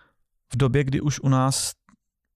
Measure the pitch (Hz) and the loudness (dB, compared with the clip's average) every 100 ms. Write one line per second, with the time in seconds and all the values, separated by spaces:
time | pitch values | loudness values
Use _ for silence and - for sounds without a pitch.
0 | _ _ _ _ _ 123 135 135 135 135 | _ _ _ _ _ 0 2 2 0 -2
1 | 147 - 139 131 131 131 - - _ _ | -2 -2 0 2 2 -2 -4 -10 _ _
2 | _ _ _ | _ _ _